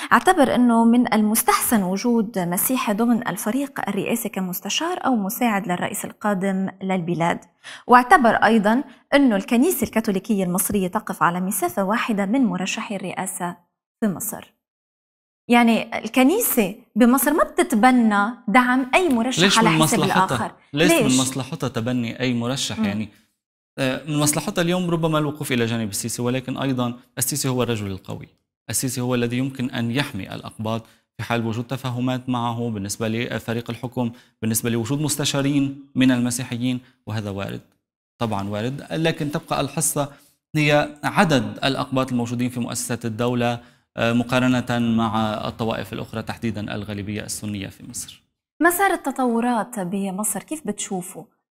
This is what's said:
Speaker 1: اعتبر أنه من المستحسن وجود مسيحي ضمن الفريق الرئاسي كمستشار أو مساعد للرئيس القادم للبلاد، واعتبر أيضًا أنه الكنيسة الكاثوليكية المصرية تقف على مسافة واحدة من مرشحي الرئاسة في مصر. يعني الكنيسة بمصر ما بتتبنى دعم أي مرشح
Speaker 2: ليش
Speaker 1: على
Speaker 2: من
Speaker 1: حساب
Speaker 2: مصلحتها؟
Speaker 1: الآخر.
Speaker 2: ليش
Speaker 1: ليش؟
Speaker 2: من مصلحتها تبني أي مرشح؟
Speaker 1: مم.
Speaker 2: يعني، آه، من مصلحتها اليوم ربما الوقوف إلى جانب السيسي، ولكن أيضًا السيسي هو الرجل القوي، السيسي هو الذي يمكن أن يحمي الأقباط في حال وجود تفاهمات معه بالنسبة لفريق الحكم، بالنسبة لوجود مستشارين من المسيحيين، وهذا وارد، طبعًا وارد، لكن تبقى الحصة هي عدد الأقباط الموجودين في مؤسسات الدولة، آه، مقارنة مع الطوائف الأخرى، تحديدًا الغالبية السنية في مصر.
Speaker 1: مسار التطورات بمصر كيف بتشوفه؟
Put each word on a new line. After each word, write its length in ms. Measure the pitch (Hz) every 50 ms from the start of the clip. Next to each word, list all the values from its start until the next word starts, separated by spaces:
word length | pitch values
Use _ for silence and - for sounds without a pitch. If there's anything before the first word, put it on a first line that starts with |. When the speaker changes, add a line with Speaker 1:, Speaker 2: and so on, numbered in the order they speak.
| 311 -
Speaker 1:
اعتبر 420 | - - - 359 381 320 254 - -
أنه 300 | 247 247 240 226 226 233
من 300 | 233 233 247 240 - -
المستحسن 680 | 220 214 208 226 226 - - - - - - 247 208
وجود 560 | 185 180 190 196 - 240 233 233 190 233 - 190
مسيحي 540 | 175 175 175 220 - - 262 247 - 233
ضمن 360 | 202 196 240 240 233 226 - -
الفريق 600 | 175 - - 208 233 277 285 269 - - - 202
الرئاسي 400 | 196 196 - - 233 233 - 202
كمستشار 800 | - 190 185 180 185 - - 196 - - 311 349 359 - -
أو 100 | 262 254
مساعد 520 | 214 190 202 233 - 247 233 202 190 - 180
للرئيس 360 | 175 - - - 208 - -
القادم 640 | - - _ - 208 202 180 196 196 185 190 190 180 - -
للبلاد، 580 | 190 190 190 185 165 175 170 160 165 170 - - - _ _ _ - - - - -
واعتبر 480 | - 240 247 247 - 392 320 233 214 -
أيضًا 500 | - - 208 226 220 185 214 233 269 - - - - _ _ 269
أنه 220 | 285 277 247 208
الكنيسة 480 | 196 202 - 247 233 294 370 359 - 214
الكاثوليكية 600 | - - 226 226 214 190 190 - - 214 190 180
المصرية 440 | 175 175 208 - - 208 202 185 180
تقف 340 | - 208 - - 185 -
على 180 | 156 170 175 180
مسافة 440 | 185 190 220 - 349 349 - 202 196
واحدة 420 | 185 220 233 - - 208 196 202
من 180 | 190 233 277 247
مرشحي 520 | 196 175 185 185 185 - 226 - - 202
الرئاسة 600 | 190 196 180 - - 190 190 - - 180 175 - - _ _ _ _ _ _ _ _
في 80 | 233 202
مصر. 440 | 160 - - - - - - - _ _ _ _ _ _ _ _ _ _ _ _ _ _ _ _ _ _ _ -
يعني 500 | 240 240 233 226 226 - - - - -
الكنيسة 760 | - 220 - 254 262 285 370 480 453 - - 240 202 180 214 - - _ -
بمصر 360 | 214 247 233 254 277 - 294
ما 120 | 294 370 605
بتتبنى 800 | - - - 320 - 262 208 254 254 254 247 226 214 202 202 202 233 247 - _ 202
دعم 420 | 196 254 247 247 254 269 262 262 294
أي 140 | 370 370 311
مرشح 340 | 247 226 233 262 247 160
Speaker 2:
ليش 160 | 180 196 185 226
Speaker 1:
على 120 | 233 165
Speaker 2:
من 120 | 160 160
Speaker 1:
حساب 180 | 156 - 240 175
Speaker 2:
مصلحتها؟ 240 | - - - 185 185
Speaker 1:
الآخر. 280 | - 135 110 190 - - _ _ _
Speaker 2:
ليش 200 | 143 147 175 175
Speaker 1:
ليش؟ 200 | 165 165 151 131
Speaker 2:
من 60 | 127 131
مصلحتها 480 | 127 131 131 139 123 - 165 - 147 120
تبني 520 | - 117 110 127 127 123 117 117 117 -
أي 140 | 127 127 120
مرشح؟ 440 | 117 117 120 139 139 - - 123 220
Speaker 1:
مم. 60 | 214
Speaker 2:
يعني، 240 | 101 101 107 104 98 - _ _ _ _ _ _ _ _ _ _ _ _ 135
آه، 260 | 135 131 131 - - 156
من 100 | 151 147
مصلحتها 440 | 147 196 - 165 - 214 202 185
اليوم 280 | 170 170 180 185 180 170
ربما 280 | 175 160 165 160 156 151
الوقوف 340 | 151 147 151 - 143 -
إلى 140 | 127 120 117
جانب 220 | 113 117 113 113 98
السيسي، 320 | 101 - - 113 - -
ولكن 340 | 120 120 127 131 127 131 127
أيضًا 380 | - 135 139 131 123 123 120 120 - - _ _ -
السيسي 300 | - - 156 135 - 135
هو 140 | 123 123
الرجل 240 | 117 117 117 107 101
القوي، 420 | 98 95 92 - - 107 - - - _ _ _ _ _ _ _ -
السيسي 300 | 110 - 139 127 - 127
هو 140 | 123 123 127
الذي 240 | 120 120 117 120 127
يمكن 320 | 135 139 131 - 120 135
أن 200 | 139 120 117 117
يحمي 440 | 117 143 139 - - 95 95 - 110
الأقباط 480 | 113 120 113 - - 107 110 113 113 - - _ _ _ _ _
في 60 | -
حال 240 | 107 - 117 120 113
وجود 200 | 113 107 120 120
تفاهمات 640 | - 135 123 - 127 120 123 127 131 127 123 127 127
معه 420 | 120 120 117 120 117 120 120 120
بالنسبة 380 | 110 101 98 101 - - 117 110
لفريق 600 | 110 117 123 - - 110 - 120 117 120 - -
الحكم، 400 | 117 - - 120 - 127 120 113 120 - _ _ _ _
بالنسبة 280 | - 113 113 110 120 117
لوجود 300 | 117 117 113 110 143 147
مستشارين 840 | 151 139 - - 143 - - 139 135 139 143 139 139 135 - - - - -
من 160 | 127 131 131
المسيحيين، 680 | 127 120 120 123 120 - 127 - 123 113 123 127 127 123 - _ _ _ _
وهذا 240 | 104 107 110 104 104
وارد، 300 | 95 98 98 110 123 123 - _ _ _ _ _ _ _ _ _ _ -
طبعًا 300 | 120 110 104 98 98 101
وارد، 380 | 104 104 113 131 139 147 - -
لكن 400 | 147 160 160 165 156 - 156 143
تبقى 300 | 156 165 - - - 143
الحصة 520 | 143 135 - 165 - - - 147 139 131 - - _ _ _ _ _ _ -
هي 420 | 151 147 151 147 147 147 147 - - -
عدد 540 | 131 - - 208 156 143 123 107 104 - - 135
الأقباط 460 | 135 135 131 131 - 135 131 131 131
الموجودين 400 | 123 120 120 117 123 120 123 123
في 100 | - 123
مؤسسات 460 | 117 117 120 - - - 120 - -
الدولة، 540 | 117 110 110 120 123 123 120 120 120 120 117 - - _ _ _ _ _
آه، 160 | 117 117 117
مقارنة 680 | 117 120 120 120 127 127 127 127 127 123 113 - 120 120 117 117 113
مع 380 | 113 113 110 107 110 110 107 107 - - 120
الطوائف 440 | - - 113 110 - - - -
الأخرى، 300 | 117 - 110 - 113 113
تحديدًا 520 | 110 - 110 - 117 113 98 104 104 - 117
الغالبية 480 | 107 101 107 104 101 95 104 104 104
السنية 460 | - - - - 107 104 104 98 95 -
في 220 | - - - -
مصر. 320 | 120 - - - - - _ _ _ _ _ _ _ -
Speaker 1:
مسار 280 | 302 349 349 - 392 381
التطورات 880 | 339 - - 277 254 269 254 240 226 226 233 247 240 214 196 240 - 208
بمصر 640 | 180 175 202 196 196 196 185 196 214 - - 190
كيف 240 | - - 311 311 -
بتشوفه؟ 600 | 208 - - - - 196 180 180 - - 165 - - _ _ _ _